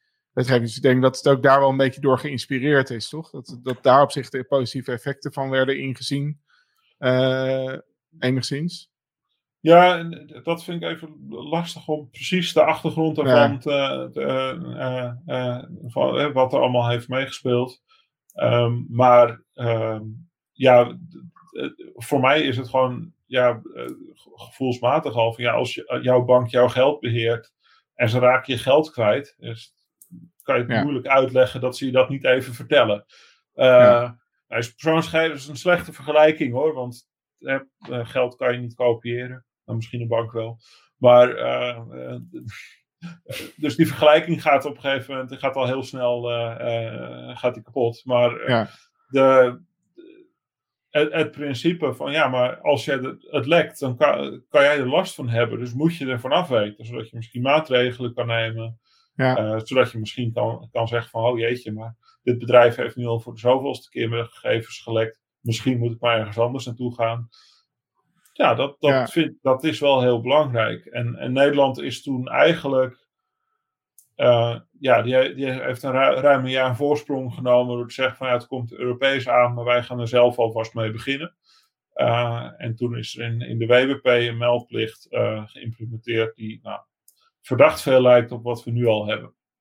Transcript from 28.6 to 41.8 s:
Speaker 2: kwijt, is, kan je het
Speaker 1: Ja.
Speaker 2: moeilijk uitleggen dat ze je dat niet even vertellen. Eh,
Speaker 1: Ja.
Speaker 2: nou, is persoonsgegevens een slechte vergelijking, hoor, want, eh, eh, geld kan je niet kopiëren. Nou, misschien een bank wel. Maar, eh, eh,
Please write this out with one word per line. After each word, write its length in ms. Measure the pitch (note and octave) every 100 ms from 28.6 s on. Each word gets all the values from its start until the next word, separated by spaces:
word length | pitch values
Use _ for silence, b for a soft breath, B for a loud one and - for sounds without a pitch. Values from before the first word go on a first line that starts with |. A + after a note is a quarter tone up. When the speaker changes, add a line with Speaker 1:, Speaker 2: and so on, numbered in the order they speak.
| C3 C#3+ D#3
Speaker 2:
kwijt, 460 | - G#2+ C3 C#3 _
is, 360 | A#2 A#2 - _ _ _ _ - - _
kan 140 | - B2+
je 60 |
het 80 | A#2+
Speaker 1:
Ja. 120 | A#2
Speaker 2:
moeilijk 240 | C#3+ C3+ C3
uitleggen 540 | C3+ B2+ B2+ B2+ B2+
dat 160 | B2+ B2+
ze 100 | C3+
je 60 |
dat 160 | B2+ B2+
niet 160 | C3+
even 300 | B2+ C3 A#2+
vertellen. 500 | A#2+ A#2+ D3 A2 - - b b b b
Eh, 120 | - C3
Speaker 1:
Ja. 520 | B2+ B2 A#2+ B2 A#2+ _ _ -
Speaker 2:
nou, 120 | A#2
is 120 | A#2
persoonsgegevens 760 | - D#3+ D#3+ E3 D#3+ D#3+ C#3+ C3+
een 80 | C#3
slechte 360 | F3+ F3 E3+
vergelijking, 600 | C#3+ C3+ D3+ D#3 D#3 C3+
hoor, 220 | A#2+ D#3
want, 340 | C3 B2 A#2+ _ _ _ _
eh, 160 | C3+ C3+ C3+ _
eh, 280 | - B2 A#2
geld 300 | C3 B2 -
kan 160 | B2+
je 60 | B2
niet 160 | A#2+
kopiëren. 720 | A#2 B2 A#2 A#2+ A#2+ B2 B2+ _ _
Nou, 120 | - A#2
misschien 220 | A2+ A#2+
een 80 | A#2
bank 240 | A#2 A2+
wel. 260 | A#2 A2+ A#2 b b b -
Maar, 380 | B2 B2 B2
eh, 420 | A2 B2 B2 B2
eh, 440 | A#2